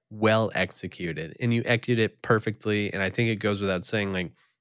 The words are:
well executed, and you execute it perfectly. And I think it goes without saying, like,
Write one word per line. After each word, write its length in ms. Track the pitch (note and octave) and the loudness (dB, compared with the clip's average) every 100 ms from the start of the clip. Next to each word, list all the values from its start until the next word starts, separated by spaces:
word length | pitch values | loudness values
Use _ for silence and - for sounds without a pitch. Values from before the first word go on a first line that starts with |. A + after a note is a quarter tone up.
| _ | _
well 400 | G#2+ G#2+ A2 A2 | 0 4 4 2
executed, 800 | - F#2+ - - - F2 D2+ D#2 - | 0 -2 -4 -12 -8 -6 -6 -8 -4
and 140 | A#2+ | 0
you 80 | A#2 | 0
execute 340 | A2 A#2+ - A#2+ | 2 0 2 2
it 220 | G#2+ - | 2 -2
perfectly. 720 | - A2 A2 G2+ G#2+ G#2 G#2 | 2 2 2 -4 -2 0 0
And 100 | F#2+ | -2
I 60 | F#2+ | -2
think 220 | F#2+ A#2 | 0 0
it 60 | G#2+ | 0
goes 260 | G#2+ G2+ | 0 0
without 240 | G2 F#2 F2+ | 0 -2 -2
saying, 260 | A2 G2 | -2 -2
like, 200 | F#2+ E2+ - _ _ | -2 -6 -10 _ _